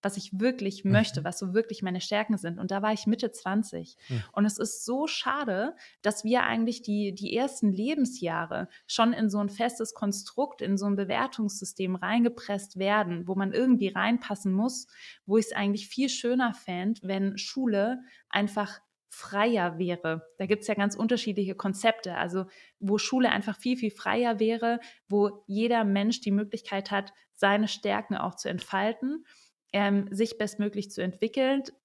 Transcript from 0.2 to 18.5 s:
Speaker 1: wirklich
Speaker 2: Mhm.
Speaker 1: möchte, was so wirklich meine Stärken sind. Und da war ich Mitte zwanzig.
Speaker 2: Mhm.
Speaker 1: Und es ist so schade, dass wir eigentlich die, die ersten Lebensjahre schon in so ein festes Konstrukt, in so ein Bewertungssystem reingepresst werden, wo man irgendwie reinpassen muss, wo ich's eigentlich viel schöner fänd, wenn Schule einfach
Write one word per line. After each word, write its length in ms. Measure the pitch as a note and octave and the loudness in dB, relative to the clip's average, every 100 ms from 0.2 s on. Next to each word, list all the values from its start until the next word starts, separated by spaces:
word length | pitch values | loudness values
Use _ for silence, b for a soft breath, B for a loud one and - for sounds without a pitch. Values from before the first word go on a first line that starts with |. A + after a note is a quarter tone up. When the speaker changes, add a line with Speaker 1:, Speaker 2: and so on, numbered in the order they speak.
| - F#3+ | -6 0
Speaker 1:
wirklich 460 | A#3+ B3+ G3 G3 | 0 2 -4 -2
Speaker 2:
Mhm. 80 | F#3+ | 6
Speaker 1:
möchte, 320 | G3+ A3+ C#3 | 6 6 0
was 160 | D3+ F3+ | -4 -6
so 140 | F#3+ | 0
wirklich 280 | G3 A3+ G3 | 0 0 -4
meine 180 | F#3 F3+ | -4 -4
Stärken 380 | - G#3 G#3+ G#3 | -2 -2 0 0
sind. 220 | E3+ E3+ | -2 -6
Und 100 | F3+ | -2
da 120 | G3 | 0
war 100 | G#3+ | 0
ich 160 | G#3+ - | 0 2
Mitte 240 | A#3 A#3 | 0 -2
zwanzig. 640 | - F#3+ G3+ G#3+ E3+ E3 - B | -4 -2 -2 -2 -6 -12 -18 B
Speaker 2:
Mhm. 140 | B2 B | -6 B
Speaker 1:
Und 140 | - | 2
es 120 | G#3 G3+ | 2 2
ist 280 | G#3+ - | -6 -6
so 240 | - B3+ D#4 | -4 -2 -2
schade, 680 | - - C#4 B3+ F#3 B3 B B B | -2 -4 -2 -2 -2 -2 B B B
dass 200 | G#3 G3+ | -2 -2
wir 220 | A3 B3 | -2 0
eigentlich 380 | - A3+ A3+ A#3 | 0 2 0 -2
die, 340 | - G#3 G#3 F#3+ | -2 -2 -2 -4
die 200 | G3+ F#3 | -4 -2
ersten 360 | C4+ C4 G#3 | -2 2 0
Lebensjahre 960 | F#3+ A3+ D#4 B3+ - E3+ E3 E3 - F#3 B B | 2 0 2 0 0 -4 -2 -4 -4 -6 B B
schon 260 | - A#3 | 2 2
in 160 | A#3+ A3 | 4 0
so 120 | G3+ | 2
ein 80 | G3+ | -2
festes 460 | G3+ A#3+ A#3+ A3+ | 0 -2 -2 -8
Konstrukt, 680 | - G#3 G3 - - C#4 - | -2 -2 -2 -6 -4 -4 -2
in 160 | - G3 | 0 0
so 80 | G3+ | 2
ein 80 | |
Bewertungssystem 1000 | G3+ F#3+ - B3+ - G#3 - F#3+ - F#3 F#3 | 0 0 0 -2 -2 -4 -4 -10 -4 -2 -2
reingepresst 840 | F#3 A3+ A#3 A#3 - G3+ G3+ F#3 | 0 2 2 0 -6 -6 -6 -2
werden, 480 | F#3+ G#3 F#3+ E3+ F3 | 2 2 2 -2 -2
wo 80 | |
man 180 | F#3+ F#3+ | -2 0
irgendwie 360 | - B3+ B3 G3 | 2 4 4 4
reinpassen 640 | F#3 G3+ A#3+ - G3 G3 | 0 2 0 -2 -4 0
muss, 340 | F#3+ A#3+ B3+ - B B B - | 2 0 -2 -12 B B B 2
wo 100 | G#3+ | 2
ich's 160 | G#3+ | 2
eigentlich 360 | - G3+ G3+ - | -2 0 0 -4
viel 200 | - C4+ | -2 -2
schöner 460 | - A#3+ B3+ A#3+ | 0 0 2 0
fänd, 460 | B3 - F3+ F#3+ A3+ | -2 -6 -2 -2 -2
wenn 340 | F#3 G3 G3 G3 | -2 0 0 -2
Schule 640 | - - B3+ G3+ G#3+ B3+ B B B | -8 -2 0 2 2 -2 B B B
einfach 500 | G3 G#3 | 0 0